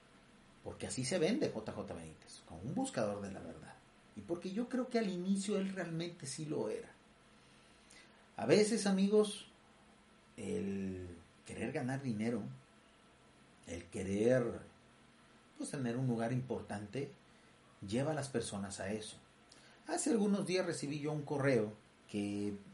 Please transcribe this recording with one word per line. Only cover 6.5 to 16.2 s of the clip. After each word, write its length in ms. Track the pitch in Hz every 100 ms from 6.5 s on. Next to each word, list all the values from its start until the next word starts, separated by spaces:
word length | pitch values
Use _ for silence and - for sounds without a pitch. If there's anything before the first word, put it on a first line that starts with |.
| 147 -
era. 200 | - - - - - - - - - - - - - - - - -
A 100 | 110
veces, 400 | 180 208 226 202
amigos, 600 | 190 202 214 208 - - - - - - - - - - -
el 680 | 98 95 98 98 95 92 90 87 - -
querer 260 | - - 113
ganar 300 | 156 127 135
dinero, 400 | 135 104 110 117 120 131 - - - - - - - - - - -
el 180 | - -
querer, 760 | 107 95 101 113 127 117 92 - - - - - - - - - -
pues, 120 | 285
tener 280 | 143 120 120
un 80 | 131
lugar 260 | 113